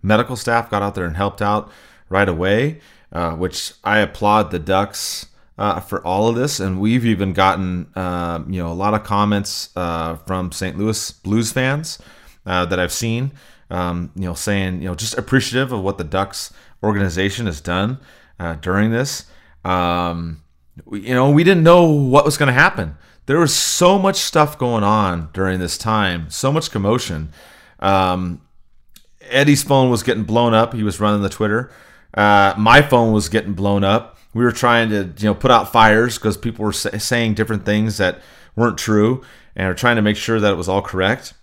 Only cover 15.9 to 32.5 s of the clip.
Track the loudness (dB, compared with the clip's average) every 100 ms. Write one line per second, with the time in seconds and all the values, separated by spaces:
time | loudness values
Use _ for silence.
15.9 | -6 -6 -4 -4 -10 -14 -18 -20 -6 -2
16.9 | 0 -2 0 -2 -2 -6 -6 -6 -2 -2
17.9 | -6 -14 _ _ -12 -10 -8 -2 0 0
18.9 | 0 -2 -8 -14 -20 _ -12 -4 0 0
19.9 | 0 -2 -4 -8 -12 _ _ _ -20 -14
20.9 | -12 -2 2 6 6 6 6 8 8 6
21.9 | 4 4 4 4 0 2 4 2 2 -8
22.9 | -10 _ _ -2 2 2 0 -2 4 4
23.9 | 4 2 0 -2 0 0 -2 -2 0 2
24.9 | 2 0 -4 -8 -4 -2 -2 -4 -6 -2
25.9 | 0 0 -2 -8 -4 -2 -2 -4 -4 0
26.9 | -2 -2 -8 -10 -14 -20 -20 -20 _ 0
27.9 | 2 0 -2 -4 -8 _ -20 -20 -20 _
28.9 | -20 _ _ -2 2 4 4 4 2 4
29.9 | 2 0 -2 0 2 4 4 2 -2 -4
30.9 | 0 0 0 -2 -2 -2 -2 -4 -16 -20
31.9 | -20 _ 0 6 6 6